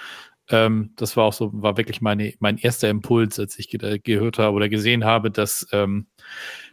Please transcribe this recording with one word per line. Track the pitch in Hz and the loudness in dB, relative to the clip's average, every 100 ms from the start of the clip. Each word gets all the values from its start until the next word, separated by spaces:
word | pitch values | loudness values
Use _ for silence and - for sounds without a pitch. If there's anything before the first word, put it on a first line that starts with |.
| - - - _ - | -18 -18 -20 _ 0
Ähm, | 113 110 110 107 - | 4 4 2 -2 -6
das | 110 - | -4 2
war | |
auch | 110 | 2
so, | - 107 | 0 -6
war | 104 107 101 | -2 -2 0
wirklich | 113 113 | -2 -2
meine, | 110 104 104 - | 0 0 -2 -2
mein | 104 110 | 0 2
erster | 120 - 110 | 0 2 0
Impuls, | 104 - 117 110 - | 0 2 2 2 -2
als | 101 - | -8 -10
ich | - | -10
ge-, | 110 104 104 | -6 -4 -4
gehört | 117 104 113 110 | 0 0 0 2
habe | 107 | 2
oder | 101 104 | 2 0
gesehen | 110 104 120 | 0 2 2
habe, | 110 113 110 | 4 2 2
dass, | 101 104 - - | 0 -2 -2 -4
ähm, | 104 101 101 - _ - - - - - | -2 0 -2 -6 _ -20 -16 -16 -16 -12